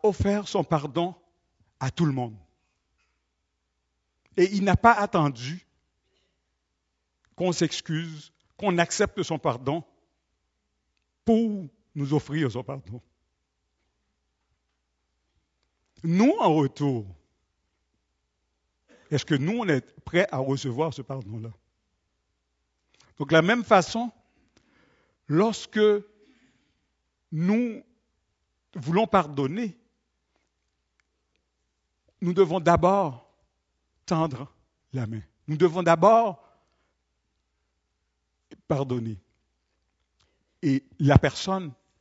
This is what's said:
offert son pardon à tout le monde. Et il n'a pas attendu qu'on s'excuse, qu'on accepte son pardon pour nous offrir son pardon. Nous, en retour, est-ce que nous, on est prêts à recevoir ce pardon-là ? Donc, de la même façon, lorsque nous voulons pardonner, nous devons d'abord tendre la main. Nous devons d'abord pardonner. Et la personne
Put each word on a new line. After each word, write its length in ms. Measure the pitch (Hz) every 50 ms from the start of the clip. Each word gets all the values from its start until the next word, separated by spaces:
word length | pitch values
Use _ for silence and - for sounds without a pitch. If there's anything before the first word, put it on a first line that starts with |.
| -
offert 440 | 214 185 - - 196 202 208 196 -
son 160 | - 202 156
pardon 520 | - 170 151 139 151 123 165 170 180 175 - _ _ _ _ _ _ _ _ _ _ _ -
à 120 | - 135
tout 140 | - - 170
le 60 | 151
monde. 260 | 135 131 123 117 110 98 82 _ _ _ _ _ _ _ _ _ _ _ _ _ _ _ _ _ _ _ _ _ _ _ _ _ _ _ _ _ _ _ _ _ _ _ _ _ _ -
Et 120 | 180 196 208
il 100 | 196 202
n'a 120 | 196 180
pas 180 | - - 233 233
attendu 720 | 214 202 208 - 180 151 143 131 117 120 131 160 180 - _ _ _ _ _ _ _ _ _ _ _ _ _ _ _ _ _ _ _ _ _ _ _ _ _ _ _ _ _ _ _ _ _ _
qu'on 160 | - 180 180
s'excuse, 800 | 170 - 175 160 - - - - 160 156 170 165 160 151 - - _ _ _ _ _ -
qu'on 200 | 202 202 180 170
accepte 440 | 170 - - - 208 196 - - 170
son 160 | - 160 151
pardon 440 | - 160 120 120 131 135 147 170 - _ _ _ _ _ _ _ _ _ _ _ _ _ _ _ _ _ _ _ _ _ _ _ _ _ _ _ _
pour 420 | - 226 220 233 220 208 196 180 139 - _ _ _ -
nous 180 | 147 143 135 147
offrir 380 | 147 - - 143 160 156 123
son 120 | 110 123 127
pardon. 380 | - 139 139 - 90 107 123 - _ _ _ _ _ _ _ _ _ _ _ _ _ _ _ _ _ _ _ _ _ _ _ _ _ _ _ _ _ _ _ _ _ _ _ _ _ _ _ _ _ _ _ _ _ _ _ _ _ _ _ _ _ _ _ _ _ _ - -
Nous, 300 | 165 170 185 220 269 381 440
en 140 | 262 185 156
retour, 500 | 156 143 135 - - 147 143 131 117 104 95 90 - _ _ _ _ _ _ _ _ _ _ _ _ _ _ _ _ _ _ _ _ _ _ _ _ _ _ _ _ _ _ _ _ _ _ _ _ _ -
est-ce 140 | 151 139 -
que 100 | - 156
nous, 240 | 135 135 170 220 233
on 80 | 233 190
est 320 | 151 131 - _ _ -
prêts 260 | - - - 175 175 -
à 60 | - 131
recevoir 560 | 135 135 139 135 - 135 117 123 156 165 131
ce 100 | - 123
pardon-là ? 480 | - 135 135 107 98 110 113 110 113 110 - _ _ _ _ _ _ _ _ _ _ _ _ _ _ _ _ _ _ _ _ _ _ _ _ _ _ _ _ _ _ _ -
Donc, 100 | 147 139
de 40 | 165
la 100 | 160 160
même 200 | 180 226 247 214
façon, 480 | - 220 190 165 - - 226 240 240 - _ _ _ _ _ _ _ _ _ _ _ _ _ _ _ _ _ _ _ _ _ _ -
lorsque 520 | 143 160 208 233 214 - - - - 214 214 214 208 208 208 - _ _ _ _ _ _ _ _ _ _ _ _ _ _ _ _ _ _ _ _ _ _ _ _
nous 520 | - 156 165 180 208 226 247 240 214 - - _ _ _ _ _ _ _ _ _ _ _ _ _ _ _ _ _ -
voulons 320 | 175 127 139 165 190 226
pardonner, 720 | 220 - 190 170 147 147 135 139 131 165 214 247 208 165 _ _ _ _ _ _ _ _ _ _ _ _ _ _ _ _ _ _ _ _ _ _ _ _ _ _ _ _ _ _ _ _ _ _ _ _ _ _ _ _ _ _ _ _ _ _ _ _ _
nous 120 | - 175 180
devons 260 | 185 196 156 165 190
d'abord 720 | 156 165 170 165 160 175 196 202 190 151 123 117 - _ _ _ _ _ _ _ _ _ _ _ _ _ _ _ _ -
tendre 440 | 180 160 160 160 135 117 139 - _ _ _ _ _ _ _ _ -
la 120 | 131 120
main. 160 | 107 113 110 104 - _ _ _ -
Nous 100 | 151 151
devons 260 | 180 180 160 185 180
d'abord 600 | 170 165 160 170 208 226 233 233 208 175 - _ _ _ _ _ _ _ _ _ _ _ _ _ _ _ _ _ _ _ _ _ _ _ _ _ _ _ _ _ _ _ _ _ _ _ _ _ _ _ _ _ _ - - _ -
pardonner. 520 | 160 135 139 131 123 123 113 113 110 92 - _ _ _ _ _ _ _ _ _ _ _ _ _ _ _ _ _ _ _ _ _ _ _ _ _ _ _ -
Et 200 | 147 135 135 - _ - -
la 180 | 160 139 143 135
personne 540 | - 143 - - - 190 190 190 185 151 123 - _ _ _ _